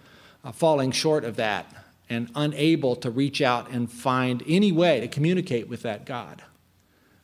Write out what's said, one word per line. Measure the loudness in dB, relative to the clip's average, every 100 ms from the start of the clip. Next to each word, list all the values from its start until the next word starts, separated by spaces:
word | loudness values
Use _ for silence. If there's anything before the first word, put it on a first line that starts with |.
| -20 -20 -20 _
uh, | -14
falling | 0 2 4 2
short | 0 2 0
of | -2 -2
that | -2 -2 -6 -18 -20 _ -8
and | -6 -6 -2
unable | -2 0 2 2 0 -2
to | -4
reach | -2 -2 2
out | 2 2 -2
and | -4 -4
find | -4 0 2 2 -2 0
any | 2 4
way | 4 4 4
to | 0
communicate | 0 0 0 0 -2 -4
with | -8
that | -8 -8 -8
God. | -10 -10 -16 -20 _ _ _ _ _ _ _